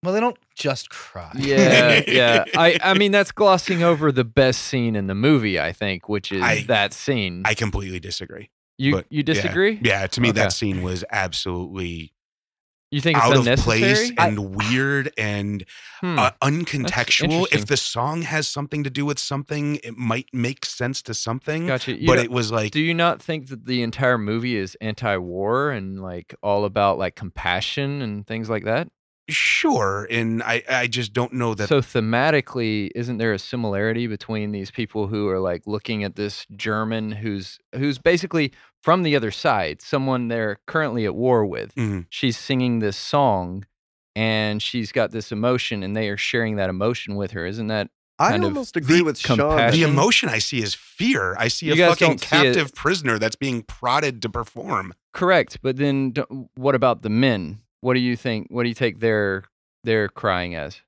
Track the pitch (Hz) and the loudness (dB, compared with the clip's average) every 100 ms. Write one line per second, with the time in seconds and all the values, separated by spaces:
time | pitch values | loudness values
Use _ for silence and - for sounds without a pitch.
0 | 175 202 240 240 _ - 135 131 - - | 0 0 0 -2 _ -6 -4 -4 -8 -16
1 | - 92 80 127 139 135 131 123 123 120 | -16 -14 -12 -6 2 6 8 8 8 4
2 | - 131 120 117 - - 165 175 190 190 | 4 4 6 6 4 4 6 6 4 4
3 | 208 202 196 - 208 185 - 175 170 156 | 4 4 2 4 6 6 2 2 4 4
4 | 151 127 117 127 131 123 - 131 117 107 | 4 2 2 4 4 4 -2 0 0 0
5 | 98 98 131 147 107 90 76 87 104 92 | -2 2 4 4 4 0 -2 -2 -4 -4
6 | - 104 - 98 117 110 113 110 101 - | -2 -4 -2 -2 2 0 2 2 2 -2
7 | - 127 95 87 101 110 110 101 98 92 | -4 -2 -2 -4 -4 -2 -2 -4 -6 -10
8 | 90 - 92 - - _ _ - 131 95 | -8 -10 -10 -16 -18 _ _ -4 0 0
9 | - 151 143 160 107 - 196 214 117 98 | -2 -4 0 0 0 2 2 2 0 0
10 | 95 - 120 107 101 - 107 92 90 92 | -2 0 2 2 0 0 -2 -2 -2 -4
11 | 98 107 92 80 95 87 90 95 90 85 | -4 -2 -2 -4 -4 -6 -6 -8 -8 -8
12 | 78 _ _ _ _ _ _ _ _ 143 | -14 _ _ _ _ _ _ _ _ -2
13 | 151 131 117 139 120 135 - 110 - - | 2 4 6 6 6 4 4 4 4 4
14 | 240 - - 104 98 98 107 127 139 143 | 2 2 2 2 -4 -2 0 2 2 0
15 | 135 - 107 104 101 101 90 - - - | -2 -4 -2 -2 -2 -4 -8 -16 -20 -10
16 | 180 156 127 - 139 151 170 147 127 123 | -4 2 0 2 0 0 -4 -4 -2 -2
17 | 117 - 147 165 185 143 104 135 - 120 | 0 0 2 0 2 0 0 -2 -2 -4
18 | 127 160 156 156 147 143 143 151 143 131 | -2 -4 -4 -4 -4 -6 -6 -4 -4 -4
19 | 143 143 - 139 143 147 147 147 - 117 | -4 -4 -4 -6 -6 -4 -2 -4 -8 -6
20 | 120 113 127 127 120 135 - - 127 139 | -2 -2 -4 -4 -4 -4 -10 -6 -6 -6
21 | - 110 - 120 - 156 170 131 131 127 | -8 -6 -4 -6 -4 -4 -2 -4 -4 0
22 | 113 123 120 123 110 113 107 151 160 170 | 2 4 2 -2 -2 -2 -2 -2 -2 0
23 | 170 - - 160 131 127 127 127 117 117 | 0 0 -6 -8 -8 -14 -4 -2 -2 0
24 | 131 123 104 113 123 113 95 - 110 104 | 2 2 0 -2 -2 -4 -4 -6 -8 -4
25 | 117 98 90 90 98 123 143 123 95 95 | -2 -2 -2 -4 -2 0 0 -4 -6 -8
26 | 92 87 - - 104 101 104 107 101 85 | -10 -10 -12 -8 0 0 0 2 2 2
27 | 90 - 95 - 87 90 - - 139 143 | -2 -6 -12 -4 -2 -2 -2 -4 -4 -4
28 | 120 104 104 113 110 110 101 120 170 _ | -6 -8 -8 -8 -4 -4 -2 -2 -4 _
29 | _ _ - 156 - - 330 247 98 98 | _ _ -6 0 2 2 2 2 0 -2
30 | 104 117 113 113 113 117 120 131 123 117 | -4 -2 0 -2 0 -2 0 -2 0 -4
31 | 113 113 123 127 117 104 104 147 123 127 | -4 -2 -2 -2 -2 -2 2 2 2 -2
32 | 110 117 147 151 - 131 113 107 98 - | 0 2 2 2 -2 -4 -2 -2 -4 -6
33 | 120 113 113 98 - 123 113 98 110 113 | -6 -2 0 -2 -4 -4 -2 0 0 0
34 | 120 104 - 110 104 104 95 - 110 110 | -4 -6 -6 -6 -4 -6 -8 -6 -6 -4
35 | 101 107 101 92 95 87 - 107 - 107 | -4 -2 -2 0 -2 -4 -4 -8 -4 -4
36 | 101 92 104 - - 98 110 107 110 113 | -4 -4 -6 -6 -16 -8 -4 -2 -2 -4
37 | 107 107 110 101 90 - _ 127 143 127 | -6 -6 -6 -6 -8 -18 _ -4 -2 0
38 | 165 175 180 170 135 _ _ _ - 180 | 2 2 0 0 -2 _ _ _ 2 2
39 | 170 143 113 - 160 110 82 - - 143 | 4 2 0 -2 0 2 0 -6 -4 -2
40 | 135 127 117 117 110 101 - 160 151 120 | 0 0 -2 -2 -2 -4 -4 -4 -2 -2
41 | 107 90 127 123 104 58 53 - 110 95 | -2 0 2 4 2 -2 -8 -4 -2 -2
42 | 85 - 131 113 - 131 127 117 107 95 | -6 -2 -2 -2 -2 0 2 0 -2 -4
43 | - 147 139 98 90 92 101 _ _ _ | -2 2 2 2 -4 -8 -12 _ _ _
44 | _ 107 110 110 107 107 - 123 107 - | _ -2 0 2 0 -2 -4 -4 -4 0
45 | 104 110 104 107 120 127 - 107 95 107 | 0 -2 -6 -2 0 0 -2 -6 -4 -2
46 | 107 101 - 123 113 104 95 92 104 120 | -2 -4 -2 0 0 0 -2 0 -2 -2
47 | - 101 98 101 87 107 107 110 101 _ | -6 -6 -6 -6 -6 -6 -4 -2 -4 _
48 | _ - 147 104 98 277 247 175 135 170 | _ -2 0 2 0 -2 -4 -4 4 4
49 | 165 127 - 120 143 156 117 147 160 143 | 4 -2 0 2 4 4 4 4 4 4
50 | 196 226 220 113 - - 196 - - - | 4 4 2 -2 -2 -2 -4 -6 -12 -4
51 | 226 247 95 - 113 - 160 156 175 170 | 0 2 0 0 -2 -2 0 4 6 6
52 | 170 131 - 160 135 123 143 - 151 185 | 4 2 0 4 4 2 -2 -2 -2 0
53 | 139 110 110 - 139 123 - - 123 135 | 0 0 0 -2 -4 -4 -6 -6 0 0
54 | 151 120 113 120 113 - 196 113 92 - | 0 -4 -6 -6 -10 -12 -4 -4 -4 -14
55 | _ - 180 180 - - 135 131 143 135 | _ -2 2 2 2 -4 -4 0 0 0
56 | 135 120 131 135 123 - 131 131 127 113 | -2 -4 -8 -10 -16 -4 0 4 2 2
57 | 107 110 131 107 78 104 _ _ 123 127 | 0 2 4 2 -4 -12 _ _ -2 0
58 | 123 120 127 110 - 120 120 110 123 87 | 0 -2 -4 -4 -4 -4 -4 0 -2 0
59 | 113 107 101 95 - _ _ _ 117 110 | 0 2 0 -4 -8 _ _ _ 0 0
60 | 101 - 107 90 87 82 73 - | 0 -2 0 0 -2 -6 -8 -12